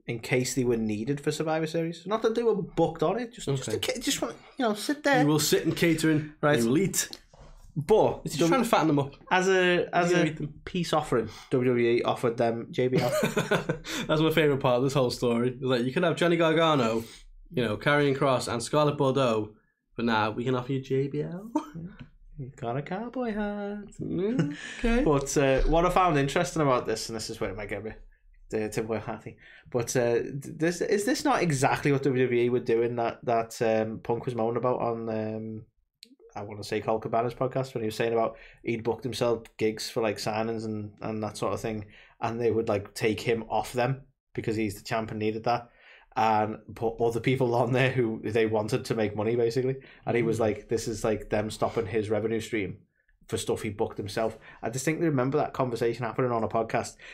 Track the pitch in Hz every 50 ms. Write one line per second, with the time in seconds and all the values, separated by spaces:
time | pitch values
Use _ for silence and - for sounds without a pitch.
0 | - - 120 117 - - 135 127 127 127 - 139 123 120 120 113 110 107 107 104
1 | 113 131 143 143 - 156 151 - 156 160 156 160 160 156 - 165 165 165 170 -
2 | - 180 220 220 226 226 226 233 233 226 202 190 165 - - - 165 160 165 -
3 | 156 165 202 240 247 233 - - - 135 139 131 - 117 107 - - - - 240
4 | - 285 - - 302 240 - - - - - - 254 220 208 - - - 294 294
5 | - 285 277 247 254 147 156 147 151 - - - - 160 160 - 175 170 160 160
6 | - 160 156 151 151 - - - - 147 143 120 117 113 131 170 196 160 - -
7 | - - - - - _ - - - - - - - - - 156 139 - 214 208
8 | 143 123 - - - - - 139 170 170 269 262 220 - 226 180 147 160 147 143
9 | 135 135 - - - - 170 185 185 190 190 185 180 180 175 170 - - - 175
10 | 180 175 180 175 170 151 151 - 156 147 - - - - - 180 165 - - 156
11 | 147 - 139 117 110 101 - - - - - 131 123 127 123 120 117 117 117 117
12 | - 110 110 - - 117 113 123 120 117 113 117 113 - - - 127 127 131 -
13 | 120 123 - - - - - 208 - - 208 - - - 156 - - - - 262
14 | 214 - 156 156 160 156 160 170 156 147 139 131 - 131 123 123 135 135 135 147
15 | 127 120 - - 127 120 117 117 123 127 127 - 135 127 131 120 120 131 131 185
16 | 180 - - - 180 170 175 165 170 160 160 165 165 160 151 139 117 113 113 113
17 | 113 - - - - - - - - - 170 147 117 107 104 104 - 147 147 147
18 | 143 143 135 139 151 139 127 120 - - 113 117 110 - - 151 151 147 139 147
19 | 147 131 123 139 135 120 110 110 107 107 - _ _ _ _ _ _ _ - -
20 | 117 117 113 107 107 110 110 123 120 131 131 123 127 - 139 131 135 - 135 131
21 | 139 143 143 147 156 160 165 185 208 233 240 311 - - - 165 165 185 - -
22 | - - - - - - - 147 131 123 - - 123 117 120 143 147 - 180 202
23 | 233 240 233 262 247 226 202 214 208 208 208 208 202 202 208 208 202 - - -
24 | 156 156 160 165 190 214 254 262 143 143 147 - - - - - - 226 233 247
25 | 277 160 143 135 139 - - 151 139 135 135 127 - - 156 165 175 180 175 196
26 | 185 175 156 139 139 139 - 180 175 175 - 165 151 139 127 123 - 104 110 110
27 | - - 113 110 - - 110 - 113 101 95 104 104 101 110 101 104 110 - -
28 | - - - _ _ - - - - - - 110 107 107 - 120 110 110 113 107
29 | - 120 110 110 - 117 - - - - - - - - - 123 117 - - 131
30 | 120 120 117 117 - - 131 143 131 131 - - 156 170 175 - - - - 208
31 | 202 254 302 - - 294 247 - 170 170 143 127 139 120 117 - - 151 139 135
32 | 139 147 127 127 131 120 120 120 120 123 123 123 113 120 113 113 120 117 120 120
33 | 117 113 - - - 123 117 113 113 - - - 120 110 110 110 110 110 110 -
34 | - - 117 117 - 131 120 117 113 117 120 120 123 127 123 - - 117 117 113
35 | 113 113 110 110 110 110 110 110 110 110 110 107 - _ _ _ _ _ _ _
36 | - 240 269 _ - - - 104 101 104 104 101 101 - 110 107 - 117 110 110
37 | - 110 113 113 120 123 123 - 131 127 - 131 127 - - 123 110 110 107 -
38 | 117 117 117 113 113 113 - - - - - - - - 117 113 110 117 113 -
39 | - 123 110 - 123 120 117 113 - - _ - 110 110 110 110 - - - 120
40 | 113 107 101 - - 113 107 110 113 113 113 110 113 110 107 107 104 104 - -
41 | - 113 110 107 107 104 - - 120 101 98 98 - 117 110 110 101 - - -
42 | - - _ - 117 113 113 117 120 113 101 113 107 110 104 101 101 - - -
43 | 123 113 104 - - 120 113 113 110 - 110 110 - - - 120 120 127 135 131
44 | - _ _ _ _ _ - - 104 120 110 110 110 104 98 - - - 120 113
45 | 110 110 113 107 107 110 110 110 110 120 120 117 - - _ _ - - - -
46 | _ _ - - 110 110 110 107 107 107 110 - - - 107 - 120 113 113 -
47 | 117 117 113 113 - 139 131 131 131 120 120 120 123 117 131 127 135 127 127 131
48 | 120 110 110 113 - 107 104 117 110 107 110 107 104 107 131 123 - - 123 113
49 | 110 101 101 107 104 110 120 120 117 117 - 131 123 131 135 - - - - -
50 | - - 113 117 117 113 110 107 117 107 101 - - - 120 110 - 123 110 104
51 | - 113 107 - - - 113 107 107 107 - - 117 - - 120 107 98 107 110
52 | 101 101 107 104 110 110 113 110 104 - - 107 95 87 92 - _ _ _ _
53 | _ _ _ _ _ - 117 104 - - 113 110 - 110 98 104 110 107 - -
54 | 104 101 - 117 113 110 - - - - - - - 113 120 131 - 160 156 151
55 | 170 160 143 127 123 135 143 147 127 - - - 131 123 117 113 123 117 117 -
56 | 123 110 107 - 127 123 120 113 110 104 - 113 110 - - 117 104 - - -
57 | - -